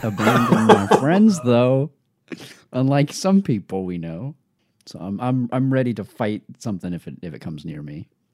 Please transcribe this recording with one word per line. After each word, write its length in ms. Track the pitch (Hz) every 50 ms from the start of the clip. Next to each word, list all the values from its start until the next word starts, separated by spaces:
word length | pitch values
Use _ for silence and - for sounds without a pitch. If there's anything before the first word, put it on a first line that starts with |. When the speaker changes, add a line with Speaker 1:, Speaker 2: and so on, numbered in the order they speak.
| -
Speaker 1:
abandon 640 | 110 98 - 107 113 123 123 120 113 113 110 110
my 200 | 220 - 101 101
Speaker 2:
<laughs> 120 | - 220 -
Speaker 1:
friends, 400 | - 151 175 202 220 220 190 156 127
though. 480 | 123 120 120 123 127 135 135 143 147 - _ _ _ _ _ _ - - - - - - - _ _ -
Unlike 400 | 127 131 135 143 143 143 143 -
some 280 | - - 190 196 196
people 440 | 196 - 117 98 - - 95 95 92
we 120 | 90 90
know. 380 | 87 80 82 82 90 123 143 156 _ _ _ _ _ _ _ _ _ _
So 140 | - - -
I'm, 200 | 85 95 98 107
I'm, 300 | 123 127 131 127 123 117
I'm 220 | 127 131 135 135 131
ready 200 | 131 123 123 110
to 80 | 110 95
fight 400 | - _ - 117 107 107 - - - - -
something 340 | - 117 98 87 - 90 87
if 140 | 82 -
it, 80 | 82 65 - 90
if 100 | 85 69
it 60 | -
comes 260 | - 85 78 76 -
near 160 | 82 76 73
me 260 | 73 73 73 82 - - _ _ _ _